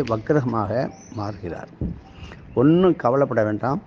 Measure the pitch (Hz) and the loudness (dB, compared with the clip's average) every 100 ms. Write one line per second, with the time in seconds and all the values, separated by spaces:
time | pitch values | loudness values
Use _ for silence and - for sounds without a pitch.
0 | 123 110 110 151 127 113 101 113 147 - | 2 -2 2 0 2 -2 -2 -2 -4 -8
1 | - 110 104 98 90 - - - - - | -14 -10 -8 -8 -10 -10 -12 -10 -8 -10
2 | - - - - - 113 139 170 185 - | -16 -20 -18 -18 -6 2 4 6 4 4
3 | 120 135 135 113 107 107 123 160 | 2 2 2 2 0 0 -2 -4